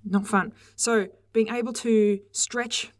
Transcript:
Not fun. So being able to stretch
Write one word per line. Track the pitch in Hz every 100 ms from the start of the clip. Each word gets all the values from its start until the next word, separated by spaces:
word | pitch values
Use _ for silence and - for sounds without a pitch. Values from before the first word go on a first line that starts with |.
Not | 208 196 202
fun. | 196 170 - - -
So | - 226 190 - _
being | 226 220
able | 240 233
to | 233 240 220 208 202 202
stretch | - - 240 240 - - _